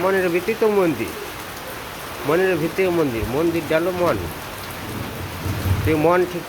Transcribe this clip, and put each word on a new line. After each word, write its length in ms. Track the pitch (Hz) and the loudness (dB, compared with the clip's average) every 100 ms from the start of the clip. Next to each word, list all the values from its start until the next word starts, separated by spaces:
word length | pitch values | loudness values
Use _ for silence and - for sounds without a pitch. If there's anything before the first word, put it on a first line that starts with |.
মনের 220 | 185 190 180 | 2 2 2
ভিতরেই 220 | 175 180 220 | 0 0 2
তো 40 | 220 208 | 4 4
মন্দির, 340 | 175 120 107 - - - - - - - - - - - 135 | 4 2 -4 -6 -10 -10 -12 -12 -12 -10 -10 -12 -10 -6 0
মনের 260 | 165 190 175 | 2 2 2
ভিতরে 280 | 160 - 185 170 | 0 0 2 2
মন্দির, 240 | 147 113 104 131 | 2 0 -2 0
মন্দিরটা 400 | 170 165 151 160 | 2 0 0 0
হলো 140 | 175 180 | 0 0
মন। 140 | 170 110 85 - - - - - - - - - - - - - - - | 2 0 -2 -8 -10 -12 -12 -10 -8 -8 -8 -8 -8 -6 -4 -2 0 2
তো 60 | 139 156 | 4 4
মন 140 | 156 180 180 | 6 6 4
ঠিক 120 | 170 | -2